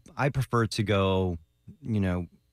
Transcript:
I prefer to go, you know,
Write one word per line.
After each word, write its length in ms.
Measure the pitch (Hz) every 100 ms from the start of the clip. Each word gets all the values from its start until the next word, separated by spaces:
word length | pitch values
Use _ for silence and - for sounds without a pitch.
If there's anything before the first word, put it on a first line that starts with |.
| - -
I 120 | 139
prefer 360 | 135 123 117 110
to 180 | -
go, 540 | 104 98 95 95 92 82 - _ - -
you 180 | 135 107
know, 260 | 95 90 87 - _